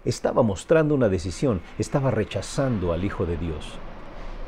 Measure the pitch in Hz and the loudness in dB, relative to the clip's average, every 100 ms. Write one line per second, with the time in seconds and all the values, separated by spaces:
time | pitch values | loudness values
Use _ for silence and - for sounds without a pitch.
0 | - - - - 117 90 - 160 151 143 | -4 -2 2 4 4 2 4 4 6 4
1 | 110 92 90 - 143 92 - - - 147 | 4 2 -2 -2 0 0 -2 -4 -2 0
2 | 135 107 98 98 - - 135 107 87 82 | 2 0 0 -4 -4 -2 0 0 0 0
3 | 98 - 85 82 85 78 - - - - | -2 -2 -2 -2 -4 -6 -8 -10 -12 -12
4 | - - - - | -12 -10 -10 -8